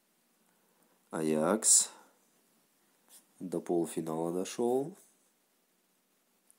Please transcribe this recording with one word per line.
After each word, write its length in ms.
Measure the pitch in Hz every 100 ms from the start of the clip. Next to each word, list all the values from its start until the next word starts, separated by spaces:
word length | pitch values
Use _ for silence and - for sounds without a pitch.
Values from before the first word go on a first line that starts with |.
| _ _ _ _ _ _ _ _ _ _ _
Аякс 800 | 85 80 78 82 113 - - - - - _ _ _ _ _ _ _ _ _ _ - _ -
до 200 | 92 85
полуфинала 760 | 85 85 80 87 80 80 85
дошел. 600 | 90 95 - 120 131 156 - - _ _ _ _ _ _ _ _ _ _ _ _ _ _